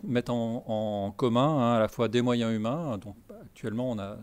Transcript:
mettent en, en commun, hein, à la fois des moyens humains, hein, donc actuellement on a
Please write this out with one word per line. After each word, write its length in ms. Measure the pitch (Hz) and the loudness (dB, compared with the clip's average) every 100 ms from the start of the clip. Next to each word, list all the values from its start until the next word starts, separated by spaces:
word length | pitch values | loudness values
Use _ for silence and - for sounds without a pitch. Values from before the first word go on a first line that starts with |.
| 208 | 0
mettent 240 | 120 120 | -2 0
en, 340 | 120 113 120 - | -2 -2 -4 -4
en 460 | 110 107 104 98 | -2 -2 -2 -4
commun, 480 | - 127 117 143 156 | 0 2 4 4 4
hein, 160 | 120 117 | 4 4
à 40 | |
la 100 | 110 | 2
fois 180 | - 113 | 2 2
des 140 | 117 | 4
moyens 340 | 123 120 113 110 | 4 2 2 0
humains, 380 | 110 151 165 | 0 -2 -4
hein, 40 | 104 | -6
donc 200 | 101 101 - 208 | -8 -16 -18 -20
actuellement 500 | 185 - 123 107 127 | -20 -10 -6 -4 -2
on 80 | 113 | -4
a 160 | 98 113 | -6 -10